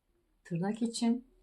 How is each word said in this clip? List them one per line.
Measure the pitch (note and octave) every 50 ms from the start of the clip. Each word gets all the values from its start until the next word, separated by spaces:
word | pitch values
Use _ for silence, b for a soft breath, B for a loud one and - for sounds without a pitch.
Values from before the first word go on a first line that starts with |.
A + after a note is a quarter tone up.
| _ _ _ _ _ _ _ _ _
tırnak | - F3 E3 F3+ G3 A3 A3+
için, | A#3+ A3+ A3+ - A#3 A#3 A#3 B3+ - - _ _